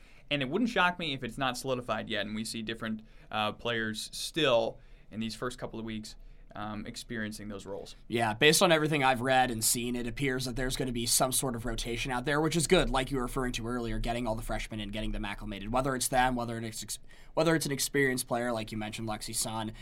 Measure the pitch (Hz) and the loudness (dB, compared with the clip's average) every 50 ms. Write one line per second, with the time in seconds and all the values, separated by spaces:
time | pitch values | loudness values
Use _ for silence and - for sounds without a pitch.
0 | - - - - - - 147 143 131 127 147 214 254 233 - 190 180 180 175 - | -20 -20 -20 -20 -4 -2 -2 0 0 0 2 2 2 2 4 4 4 4 2 0
1 | 175 151 135 127 131 113 110 139 135 131 123 - - 135 131 123 123 - 107 110 | -4 -4 -4 -4 -6 -8 -4 -2 -2 -2 -2 -2 -2 -2 -2 -2 -2 -4 -4 -4
2 | 107 104 107 104 101 104 107 107 113 117 - 113 110 110 110 110 120 110 110 110 | -4 -2 -2 -2 -2 -2 -4 -4 -4 -4 -6 -6 -6 -6 -6 -6 -4 -4 -4 -6
3 | - - - - - - - 107 107 107 101 - - 120 120 113 113 110 107 107 | -8 -14 -20 -20 -14 -6 -2 0 0 0 -2 -2 -2 -2 0 0 0 -2 -2 -4
4 | - - - - - - - 165 151 135 120 113 113 110 - - - - - - | -6 -8 -8 -8 -8 -4 0 2 4 6 6 6 6 2 -2 -6 -14 -20 -20 -20
5 | - - - 110 113 113 110 - 135 123 - - 131 - - 113 113 113 110 107 | -18 -12 -8 -6 -6 -6 -4 -6 -6 -6 -6 -6 -8 -8 -8 -8 -8 -6 -8 -8
6 | 107 - - - - - - - - - - - 104 107 107 104 - - 110 - | -8 -10 -14 -16 -18 -18 -18 -20 -20 -16 -12 -10 -8 -8 -8 -8 -8 -10 -10 -12
7 | - - 120 113 107 104 107 107 101 107 101 98 90 98 98 - - - - - | -10 -8 -6 -6 -6 -6 -6 -8 -10 -10 -10 -10 -10 -10 -10 -10 -10 -12 -14 -16
8 | - - 107 117 117 110 107 110 147 151 165 - 202 175 160 156 151 151 160 143 | -8 -2 0 2 2 2 4 8 8 8 10 10 8 8 8 6 6 4 2 4
9 | 131 131 131 113 120 135 131 127 127 127 120 110 110 - - 123 117 123 123 123 | 4 4 4 4 2 4 4 6 4 4 2 0 2 2 2 2 0 -2 -2 -2
10 | 120 120 110 - 143 139 127 131 123 131 117 123 127 127 120 - 135 127 120 117 | -4 -4 -4 -2 -2 0 0 0 -2 -2 -2 -2 -2 -2 -2 -2 -2 -2 -2 -2
11 | 117 120 - - 139 131 127 - 147 127 117 117 110 123 117 113 - 127 117 113 | 0 2 2 4 4 2 2 0 0 0 -2 -2 -4 -4 -4 -4 -4 -4 -4 -4
12 | - 135 123 123 123 151 143 147 160 156 151 170 147 - 185 170 135 123 127 131 | -2 -2 -2 -2 0 2 2 4 4 4 4 2 4 6 6 6 6 4 2 2
13 | 131 123 139 131 120 120 - 139 127 123 120 113 113 117 123 123 117 113 110 110 | 2 2 0 -2 -2 0 -2 -2 -2 -2 -2 -4 -4 -4 -4 -2 -2 -2 -2 0
14 | 110 117 117 120 123 113 110 110 110 - 110 107 - - 110 107 107 104 104 107 | 0 0 0 0 0 -2 -2 -2 -4 -4 -4 -4 -4 -6 -6 -6 -6 -6 -4 -4
15 | 107 107 104 104 107 101 101 - 110 107 101 95 101 107 117 127 135 143 131 127 | -4 -2 -2 -4 -4 -4 -6 -6 -8 -8 -8 -8 -6 -2 0 0 0 0 0 0
16 | - - 135 127 127 127 123 120 120 117 117 113 117 110 - - - - - - | 0 2 4 4 4 4 4 0 -2 -2 -4 -4 -6 -6 -8 -10 -10 -10 -10 -12
17 | - - - - - - - 156 160 165 165 156 - 147 139 127 - - - 143 | -12 -16 -18 -18 -18 -4 0 2 4 4 4 4 2 0 0 0 -2 0 2 4
18 | 139 131 127 123 - - 127 117 120 123 117 110 110 - 113 107 107 107 107 - | 4 4 2 0 -2 -2 -2 -2 0 0 -2 -2 -4 -4 -6 -6 -6 -6 -6 -6
19 | 113 110 107 107 - - 110 - - 117 110 113 110 107 - - | -4 -4 -4 -6 -6 -6 -4 -4 -4 -2 -2 -4 -4 -6 -8 -10